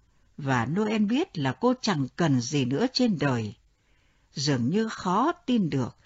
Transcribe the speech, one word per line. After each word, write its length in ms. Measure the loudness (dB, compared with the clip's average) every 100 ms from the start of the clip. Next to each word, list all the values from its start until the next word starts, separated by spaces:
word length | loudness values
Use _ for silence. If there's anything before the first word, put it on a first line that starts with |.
| _ _ _ -10
Và 300 | -2 0 0
Noel 380 | -2 0 0
biết 340 | 2 0 -2 -2
là 140 | -4 0
cô 140 | 0 0
chẳng 260 | 0 -2 -2 0
cần 240 | 2 2
gì 240 | 2 0
nữa 220 | 0 0 0
trên 260 | 0 0 2
đời. 340 | 0 0 -4 -10 _ _ _ _ _ _ _
Dường 380 | -6 -2 0 2
như 180 | 0 -2
khó 440 | -4 -2 2 2
tin 380 | -2 0 0 2
được 260 | 0 -2 -6